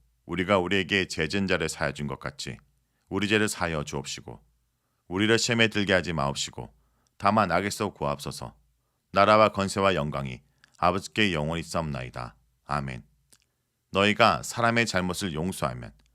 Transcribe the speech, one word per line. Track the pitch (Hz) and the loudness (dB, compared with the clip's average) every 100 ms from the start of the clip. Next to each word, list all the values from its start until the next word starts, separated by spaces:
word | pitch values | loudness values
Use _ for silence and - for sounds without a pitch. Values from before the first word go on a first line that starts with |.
| _ _ - | _ _ -8
우리가 | 85 90 101 | -4 2 2
우리에게 | 87 98 80 101 90 | 2 0 0 0 0
죄진 | - 80 101 95 | -2 -2 -2 0
자를 | 90 80 | 0 -2
사하여 | - 73 | -2 -4
준 | 73 71 | -4 -8
것 | 67 | -8
같이 | 67 - - 58 _ _ _ _ _ | -10 -10 -12 -14 _ _ _ _ _
우리 | 95 98 | -4 0
죄를 | 107 104 | 2 2
사하여 | - 85 80 | 0 -2 -2
주옵시고, | 71 71 - - - 55 _ _ _ _ _ _ - | -4 -8 -8 -12 -14 -18 _ _ _ _ _ _ -8
우리를 | 90 107 113 | 0 4 4
시험에 | - 117 110 | 2 2 2
들게 | 104 98 | 2 2
하지 | 92 85 | 2 2
마옵시고, | 80 69 69 - - 60 _ _ _ _ - | -2 -2 -4 -8 -10 -16 _ _ _ _ -2
다만 | 98 110 95 | 2 2 2
악에서 | 85 101 - 101 | 0 -2 -4 -6
구하옵소서. | - 71 71 71 - 60 - _ _ _ _ _ | -4 -4 -4 -6 -10 -14 -16 _ _ _ _ _
나라와 | 98 101 107 107 | 4 6 8 6
권세와 | - 98 101 98 | 4 -2 0 2
영광이 | 90 73 71 65 64 _ _ _ _ | 2 -2 -4 -8 -10 _ _ _ _
아버지께 | 90 92 - - 104 | 0 0 -4 0 0
영원히 | 80 76 82 | 0 -2 -4
있사옵나이다. | 80 87 78 65 62 60 60 - _ _ - | -4 -4 -4 -6 -10 -10 -12 -14 _ _ -6
아멘. | 71 67 60 - _ _ _ _ _ _ _ _ | -4 -4 -10 -16 _ _ _ _ _ _ _ _
너희가 | 95 104 104 110 67 | 2 2 6 6 4
사람의 | - 117 117 117 113 | -2 0 2 2 2
잘못을 | 92 90 87 98 | 0 -2 -2 -4
용서하면 | 76 90 - 67 62 57 - _ | -4 -4 -4 -6 -6 -14 -18 _